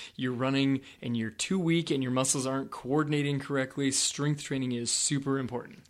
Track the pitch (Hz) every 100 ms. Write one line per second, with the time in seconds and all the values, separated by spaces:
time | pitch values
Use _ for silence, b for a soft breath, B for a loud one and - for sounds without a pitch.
0 | B - 127 120 131 135 139 135 B B
1 | 123 117 110 113 - 190 165 170 160 139
2 | 127 127 135 143 131 135 135 - 123 147
3 | 147 147 143 143 139 139 131 143 139 135
4 | - - 143 147 - 135 127 120 117 -
5 | - 143 139 135 123 120 110 - -